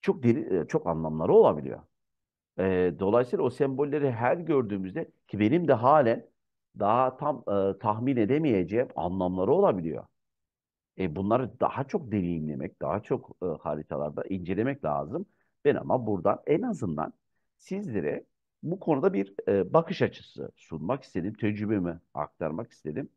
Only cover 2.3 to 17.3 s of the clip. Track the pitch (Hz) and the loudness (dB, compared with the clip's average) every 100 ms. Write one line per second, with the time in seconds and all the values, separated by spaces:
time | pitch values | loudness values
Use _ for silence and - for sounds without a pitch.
2.3 | _ _ - 95 92 90 73 98 117 127 | _ _ -2 0 2 2 0 2 2 2
3.3 | - 131 - 135 131 147 147 139 113 120 | 0 0 0 -2 0 -2 0 -2 0 0
4.3 | 165 165 143 113 98 92 120 160 _ _ | 0 2 0 2 -2 -4 -6 -8 _ _
5.3 | 104 104 160 160 127 123 156 123 123 - | 2 4 4 4 4 6 6 6 2 -4
6.3 | _ _ _ _ - 101 117 131 127 147 | _ _ _ _ -2 2 4 2 0 -4
7.3 | 127 - 101 98 95 110 107 123 127 104 | -4 -2 0 2 0 -2 0 0 0 2
8.3 | 139 160 104 82 107 131 - 82 95 90 | 2 2 2 2 -2 -2 -4 -4 0 -2
9.3 | 92 98 156 202 107 82 64 - _ _ | 0 2 4 4 2 -4 -8 -12 _ _
10.3 | _ _ _ _ _ _ - 92 76 98 | _ _ _ _ _ _ -6 -4 -2 0
11.3 | 117 123 - - - 139 208 135 104 87 | 0 0 -2 -2 -2 -4 -6 -2 -2 0
12.3 | 85 76 71 76 _ 69 90 - 131 - | -2 -4 -6 -8 _ -4 -4 -2 -6 -6
13.3 | - 90 73 82 76 76 76 73 71 - | -8 -6 -6 -6 -6 -6 -6 -6 -6 -8
14.3 | 95 85 95 120 139 78 71 73 139 202 | -8 -4 -2 -2 -4 -4 -4 -4 -8 -10
15.3 | _ _ _ 143 127 139 127 113 98 90 | _ _ _ 0 0 0 -2 0 0 0
16.3 | 120 - 151 247 180 104 76 80 - _ | 0 0 0 0 -4 -4 -4 -6 -8 _